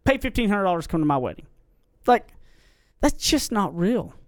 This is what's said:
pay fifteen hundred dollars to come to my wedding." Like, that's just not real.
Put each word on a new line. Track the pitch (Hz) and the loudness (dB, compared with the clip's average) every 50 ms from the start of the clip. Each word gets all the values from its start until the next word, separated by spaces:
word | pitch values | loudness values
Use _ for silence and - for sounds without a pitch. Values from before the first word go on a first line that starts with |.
| - | 0
pay | 269 269 - | 0 0 0
fifteen | - 247 - 247 233 202 | -2 -4 -2 0 0 0
hundred | 208 202 196 | 0 0 0
dollars | 180 175 170 156 | 0 0 -2 -2
to | - | -4
come | - 160 | -2 0
to | 156 | 0
my | 151 143 135 | 2 0 0
wedding." | 123 92 - - - - _ _ _ _ _ _ _ _ _ _ - | -2 -4 -8 -10 -18 -20 _ _ _ _ _ _ _ _ _ _ 2
Like, | 247 247 214 - - - - - - - - _ _ _ _ _ _ _ - | 4 4 2 2 -6 -20 -20 -20 -20 -20 -20 _ _ _ _ _ _ _ 0
that's | 262 294 302 - - - | 0 0 0 0 0 0
just | 320 269 - - | 0 0 0 -2
not | 233 208 196 139 165 | -2 -2 -2 -2 -2
real. | 170 175 208 247 208 - - - - - | -2 0 0 0 -2 -4 -8 -14 -20 -20